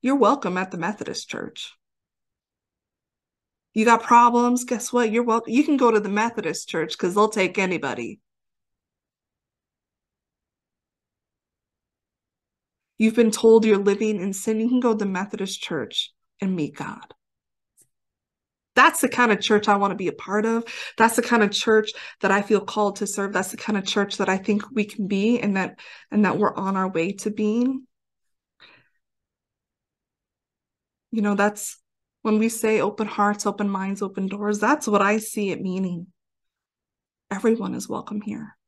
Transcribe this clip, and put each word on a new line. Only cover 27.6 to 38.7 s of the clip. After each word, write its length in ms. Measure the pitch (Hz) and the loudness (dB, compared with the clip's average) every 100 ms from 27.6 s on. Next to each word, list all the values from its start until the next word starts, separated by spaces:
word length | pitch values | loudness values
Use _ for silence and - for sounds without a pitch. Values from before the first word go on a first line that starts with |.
| 247 269 262 _ _ _ _ _ _ _ _ _ _ _ _ _ _ _ _ _ _ _ _ _ _ _ _ _ _ _ _ _ _ _ _ | 0 -2 -10 _ _ _ _ _ _ _ _ _ _ _ _ _ _ _ _ _ _ _ _ _ _ _ _ _ _ _ _ _ _ _ _
You 100 | 220 | -2
know, 140 | 208 202 | 0 2
that's, 420 | 208 208 - - _ _ _ _ 220 | 0 0 -12 -14 _ _ _ _ 0
when 120 | 214 | 2
we 100 | 226 | 2
say 320 | 226 220 214 | 0 0 2
open 260 | 185 208 214 | 0 -2 -8
hearts, 380 | - 208 208 208 | 0 0 0 -4
open 240 | 202 208 | -2 -4
minds, 320 | 196 190 196 | -2 -4 -4
open 260 | 196 190 190 | -6 -4 -6
doors, 320 | 196 208 208 | -4 -4 0
that's 260 | 214 294 - | 0 0 2
what 160 | 208 | 2
I 180 | 196 220 | 2 0
see 320 | 214 - 202 | -2 -4 -4
it 100 | 170 | -4
meaning. 460 | 190 185 190 175 180 _ _ _ _ _ _ _ _ _ _ _ _ | -4 -4 -4 -6 -12 _ _ _ _ _ _ _ _ _ _ _ _
Everyone 420 | 196 233 226 196 | -2 0 0 -2
is 140 | - - | -8 -8
welcome 320 | - - 208 | -10 -8 -10
here. 380 | 208 214 214 - _ | -8 -12 -12 -20 _